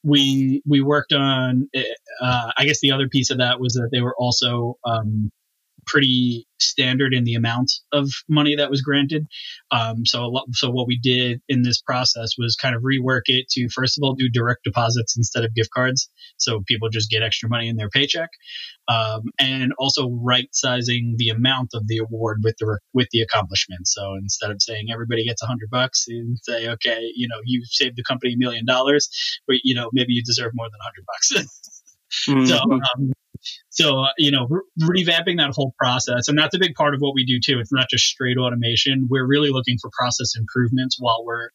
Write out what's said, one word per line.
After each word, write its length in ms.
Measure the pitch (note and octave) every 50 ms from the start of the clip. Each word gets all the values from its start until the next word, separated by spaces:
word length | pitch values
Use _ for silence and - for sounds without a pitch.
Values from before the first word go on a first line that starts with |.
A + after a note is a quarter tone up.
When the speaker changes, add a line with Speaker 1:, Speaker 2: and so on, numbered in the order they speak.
Speaker 1:
we, 600 | - D3 D3 C#3+ C#3 C3+ C3+ C3+ C3+ C3 C3 C#3+ _
we 140 | D3 D3 C#3
worked 320 | C3+ C#3+ D3 D3 D3 _
on, 560 | D3+ C#3+ C#3 C3+ C3+ C3 B2+ B2+ B2+ B2+ C#3 - - C3 B2 A2+ - - _ - - -
uh, 320 | B2+ B2 B2 B2 A#2 A#2 -
I 80 | B2 C#3
guess 160 | D3+ D3 -
the 120 | - C#3
other 160 | C3+ C3+ C3+ B2+
piece 220 | - C#3 A#2+ -
of 80 | B2+ B2
that 220 | B2 B2 B2+ B2
was 140 | B2+ B2 A#2
that 160 | B2+ A#2+ A#2
they 80 | B2+ B2
were 160 | A#2+ B2 -
also, 640 | - B2 B2 A#2+ - C3 B2 B2 A#2+ A#2+ A#2 A#2+ _ -
um, 460 | A#2+ A2+ A2+ A2 G#2+ G#2+ G#2+ G#2+ G#2 _ _ _ _ _ _ _ _ _ _ _
pretty 640 | - - D3 C#3 C3 B2+ B2+ B2 B2 A#2+ A#2 A2+ _ _ _
standard 520 | - - - - C3 B2+ B2+ C3 C#3+ C3
in 120 | C3 B2+ A#2+
the 100 | A#2 A#2
amount 380 | A#2 A2+ A#2 A#2+ B2 C3 C#3 - - _ _
of 180 | D3 C#3+ C#3 C#3 C3+ - - -
money 260 | D#3 D3+ D3 D3 D3
that 160 | D3 D3 B2+
was 120 | C#3 C#3
granted. 440 | C3 D3 C#3 C#3+ C#3 C#3 D#3 D3+ D3+ - - - - - - - _ _
Um, 340 | C3 A#2+ A#2 A2+ A2+ A2+ A#2
so 140 | - - A#2+ A#2+
a 40 | A#2+
lot, 180 | B2 C3+ - B2+
so 180 | A#2+ - C#3 B2+
what 160 | B2 B2+ B2+
we 100 | A#2+ B2
did 460 | A#2+ A#2 C3 B2 B2 B2+ B2 A#2+ B2+ _ -
in 140 | C#3 B2+
this 200 | B2 B2 A#2 -
process 520 | _ - C3 B2 B2+ - - A#2 A#2 A2 - -
was 160 | A#2 A#2 A2+
kind 220 | - - C3 A#2+
of 60 | A2+
rework 400 | A#2+ C3+ C3+ C3 B2 B2+ C3 B2 -
it 240 | - B2+ C3 B2+ -
to, 180 | - C3 B2 A#2
first 300 | - - C3 B2+ - D3
of 40 | C#3+
all, 100 | C3+ C3
do 140 | C3+ C3 B2
direct 340 | A#2 A#2+ A#2 A#2+ A#2+ -
deposits 540 | - - - B2 A#2+ A#2 A#2+ A#2+ A2+ - -
instead 280 | A#2 A2+ - - B2 A#2
of 80 | A2+ A2+
gift 140 | A2+ A2 - -
cards. 340 | B2 B2+ B2+ C3 C3 - _ _ _ - - _
So 260 | _ - B2+ A2+ G#2 F#2+ -
people 200 | A#2+ G#2 A2 A2
just 220 | A2 A2+ G#2+ G#2+
get 140 | G#2+ A2 A2+
extra 240 | A2 - - - A2+
money 180 | A#2+ A#2 A#2 A#2
in 60 | A#2
their 140 | A2 G#2+ G#2
paycheck. 380 | - C3+ C#3+ C#3+ - C3 E3 E3+ - _ _ - - - - - - _ _
Um, 360 | - A#2 A2+ A2 A2 A2 A2 A2 A#2 - -
and 320 | C#3 C3 C3 C3 B2+ B2+ C#3
also 320 | - C3+ C#3 - D3+ C3+ B2 A#2+ A#2+
right 260 | A#2+ B2 B2 B2 B2 -
sizing 640 | - - - C3 B2 B2 A#2+ B2 A#2+ A#2+ A#2+ A#2 A#2 A2+
the 120 | A#2+ A#2
amount 400 | A2 A2+ A#2+ B2+ C3 B2+ B2 - -
of 140 | A#2 G#2 G#2+
the 100 | A2+ A2
award 440 | A2 A2 A2+ A2 A2+ A2+ G#2+ G#2+ G#2+
with 100 | A2 A2 -
the, 180 | A2+ G#2+ G#2 G2 _ _ -
with 140 | B2+ A#2+ -
the 100 | - A#2
accomplishment. 680 | A2+ - - A2 G2 E2+ F#2 F#2 - - F#2 F2+ F2+ -
So 260 | - G#2 G2+ G2 G2
instead 380 | G2 G2 G2 - - - G#2
of 100 | G#2 G2
saying 240 | - - A2+ G#2+ G#2+ A2+
everybody 320 | A#2 A2+ A#2 A#2 A#2+ A2+ A2
gets 180 | A#2+ A#2 -
a 40 | A#2+
hundred 240 | A#2 B2+ A#2 A2 G#2
bucks, 340 | B2 B2+ B2+ B2+ - - -
and 320 | - A#2 A#2 A#2 A#2+ A#2+ A#2 -
say, 240 | - A#2+ A#2 A2+ A#2
"Okay, 420 | A#2 A2 - B2 A#2 A2+ A2+ A2+ -
you 100 | B2 A#2+
know, 140 | A#2 A#2+ G#2+ A2+
you've 220 | A#2+ B2+ B2 A#2+
saved 300 | A#2+ - - C#3 B2+ A#2+
the 80 | B2 A#2+
company 300 | - C3 B2 B2+ B2 A#2+
a 40 | A#2+
million 260 | B2+ B2 A#2 G#2+ A#2
dollars, 420 | B2 B2+ B2+ C3 C#3 D3 D3 D3 - - - - - - - _ -
but, 80 | C3 B2 -
you 100 | C3 B2+
know, 160 | A#2+ A#2+ A#2
maybe 200 | B2 C3 B2 B2
you 100 | B2 A#2+ A#2
deserve 280 | B2 A#2+ - B2 A2+ A#2
more 120 | A#2+ A#2
than 120 | A2+ G#2+ -
a 40 | -
hundred 200 | - - - -
bucks." 520 | - G2 - - - C4+ - D3+ - - - -
<laughs> 40 | - - - _ _ _ _ _ _ - - - -
Speaker 2:
Mm-hmm. 160 | C#3+ C3+ C3
Speaker 1:
So, 140 | B2+ B2+ A#2
um, 540 | - A#2 C3+ C3 C3 B2+ B2 B2+ C#3 C3 C3 _ _ _ _ - _ - - - _ _
so, 300 | - - E3 D3+ C3+ C3
uh, 80 | C3 C3+ - -
you 120 | D3+ C#3+
know, 160 | C#3 C3+ B2 B2
re-, 520 | D#3 F#3+ F#3+ _ _ D#3+ D#3+ E3 F3+ F#3
revamping 360 | F3 F3 E3+ E3 E3+ F#3 F3 E3+
that 140 | D3 C#3+ B2
whole 200 | D3 C3+ B2+ - -
process. 500 | C3+ B2 B2 B2+ - - B2 B2 A#2+ -
And 100 | D3 D3+
that's 160 | D#3 D3+ -
a 40 | F3
big 160 | F#3+ F3 C#3
part 200 | - D#3 D3 C#3+
of 60 | C3+
what 140 | C#3+ C#3+ C#3
we 100 | C3+ B2+
do 160 | B2+ B2+ B2
too. 160 | - - C3+ A#2+
It's 140 | A2+ -
not 160 | C#3 C3 B2+ -
just 160 | - A#2 -
straight 320 | - - - C3+ B2 B2
automation. 680 | B2+ B2+ B2 A#2+ A#2+ A#2 A#2 A#2 A2 - C#3 C3+ C3+ C3 A#2+
We're 180 | C3+ C3+ B2+
really 220 | B2+ C#3 D3 D3+ C#3+
looking 280 | C3+ C3 B2 - B2 A#2
for 80 | - A2 - -
process 360 | B2 B2 A#2 - A#2 A2+ -
improvements 600 | A2+ A2 - - B2+ B2 A2+ B2 B2+ B2+ B2+ - -
while 240 | B2+ A#2+ A2+ A#2 A#2
we're 240 | A#2+ A2+ A#2 A#2 A2+ _